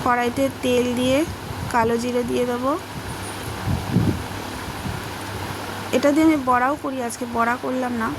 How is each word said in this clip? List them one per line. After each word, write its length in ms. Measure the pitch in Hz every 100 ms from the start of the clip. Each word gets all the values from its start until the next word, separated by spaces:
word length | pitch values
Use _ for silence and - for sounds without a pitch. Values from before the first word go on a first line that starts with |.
কড়াইতে 380 | 262 240 240 240 269 -
তেল 200 | 254 247 247 240
দিয়ে 180 | 254 269 339 - - - -
কালো 220 | 247 226 233
জিরে 200 | 240 240 240
দিয়ে 140 | 247 247
দেবো। 200 | 247 262 339 - - - - - - - - - 50 - - - - - - - - - - - - - - - - - - - - - 254
এটা 120 | 285
দিয়ে 120 | 294 320
আমি 100 | 302 254
বড়াও 240 | 247 254 294
করি, 160 | 285 262 240
আজকে 160 | 220 240 233
বড়া 180 | 233 247
করলাম 280 | 262 254 247 240
না। 60 | 226